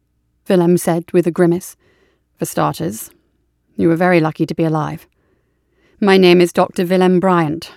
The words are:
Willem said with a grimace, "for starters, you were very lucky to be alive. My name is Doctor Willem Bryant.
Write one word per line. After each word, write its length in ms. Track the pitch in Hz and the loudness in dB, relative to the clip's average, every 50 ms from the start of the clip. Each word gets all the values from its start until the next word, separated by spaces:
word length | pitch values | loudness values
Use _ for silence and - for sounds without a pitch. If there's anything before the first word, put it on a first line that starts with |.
| _ _ _ _ _ _ _ _ _ - | _ _ _ _ _ _ _ _ _ 0
Willem 300 | 202 180 170 170 180 170 | 0 2 2 2 2 0
said 340 | - - 165 170 - _ | 0 -2 -4 -4 -4 _
with 160 | - 180 165 175 | -2 0 0 0
a 100 | 160 - | 0 0
grimace, 360 | 180 170 170 180 - - - _ _ _ _ _ _ _ _ _ _ _ _ - | 2 2 0 -2 -4 -10 -20 _ _ _ _ _ _ _ _ _ _ _ _ -10
"for 80 | - | -10
starters, 640 | - - - 160 151 147 - 160 170 208 220 - - _ _ _ _ _ _ _ _ _ _ _ _ _ | -8 -4 -4 -4 -2 -4 -6 -8 -10 -10 -12 -16 -18 _ _ _ _ _ _ _ _ _ _ _ _ _
you 140 | - 190 170 | -2 0 0
were 160 | 165 160 185 180 | 0 0 0 2
very 140 | 180 170 | 2 2
lucky 240 | 156 156 151 - 165 | 0 0 -2 -4 -6
to 100 | 147 160 | -6 -4
be 80 | - 165 | -4 -2
alive. 440 | 160 156 156 151 147 151 165 - _ _ _ _ _ _ _ _ _ _ _ _ _ _ _ _ _ _ - | -2 -2 -4 -4 -6 -8 -12 -16 _ _ _ _ _ _ _ _ _ _ _ _ _ _ _ _ _ _ -4
My 160 | 214 202 190 190 | 0 2 4 4
name 220 | 185 180 175 180 | 6 6 4 4
is 140 | 180 170 - | 2 2 0
Doctor 320 | - 180 - - - 185 | 0 -2 -2 -2 -4 -4
Willem 340 | 170 185 185 185 185 185 175 | -2 0 0 2 2 2 2
Bryant. 500 | 170 190 180 170 165 147 156 165 - - - | 2 0 0 0 0 -2 -4 -8 -12 -16 -20